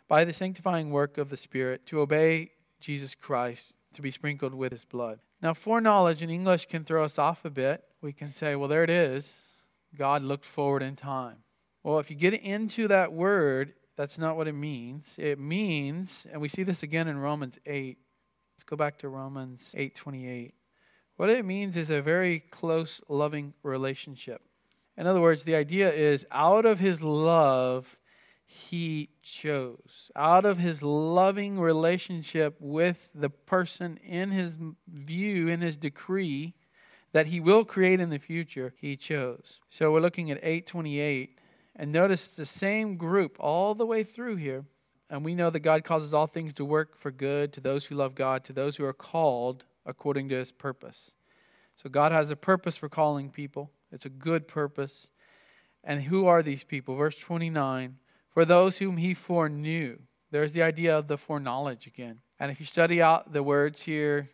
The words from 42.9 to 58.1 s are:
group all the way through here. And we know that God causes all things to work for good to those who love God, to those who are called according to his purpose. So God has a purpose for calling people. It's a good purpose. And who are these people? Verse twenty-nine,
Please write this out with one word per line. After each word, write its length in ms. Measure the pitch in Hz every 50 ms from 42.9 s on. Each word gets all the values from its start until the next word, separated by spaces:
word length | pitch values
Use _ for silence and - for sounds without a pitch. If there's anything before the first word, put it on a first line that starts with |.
| 190
group 400 | 165 170 165 185 202 180 - - -
all 360 | - 147 156 175 196 208 214
the 120 | 214 233
way 160 | 226 226 220
through 340 | 214 220 - 233 240 247 214
here. 280 | 175 151 139 131 135 143 - _ _ _ _ _ _ _ -
And 140 | 151 139 151
we 100 | 160 175
know 160 | 175 170 165
that 100 | 160 160
God 240 | 151 160 156 156 -
causes 280 | - 170 160 151 147
all 140 | 156 151 156
things 260 | 151 - 165 165 151 139
to 100 | - 143
work 320 | 143 151 156 156 - _
for 140 | _ - 147
good 420 | 131 131 135 135 143 143 147 143
to 80 | - 143
those 260 | 135 131 135 143 139
who 80 | - 143
love 200 | 143 139 131 131
God, 300 | 135 135 131 131 131 -
to 80 | -
those 240 | 131 135 135 147 143
who 80 | - 143
are 80 | 135
called 720 | 135 _ - - - 165 160 147 123 120 120 127 127 131 - _ _ _ -
according 420 | - 131 _ - 147 143 143 135 135
to 40 | 131
his 180 | 127 127 -
purpose. 600 | - _ - 139 127 _ - - - - - _ _ _ _ _ _ _ _ _ _ _ _ _ _
So 120 | _ - 139
God 240 | 131 143 147 156
has 180 | 165 160 151 151
a 60 | 151
purpose 400 | 143 - - 190 180 - 175 165
for 120 | - - 147
calling 420 | - 160 156 151 147 143 139 139
people. 400 | - - 143 139 - 143 143 143 _ _ _ _
It's 140 | - - -
a 60 | 139
good 380 | 135 135 135 165 165 165 151 -
purpose. 580 | - 156 147 143 147 - 139 135 - - - _ _ _ _ _ _ _ _ _ _ _ _ _ _ _
And 200 | - - 143 147
who 240 | 135 143 185 190 190
are 160 | 180 170 170
these 220 | 156 151 139 135 -
people? 300 | - 151 135 127 135 131
Verse 240 | 139 147 156 151 -
twenty-nine, 800 | - - 175 165 170 165 160 151 139 135 131 127 127 127 131 - _ _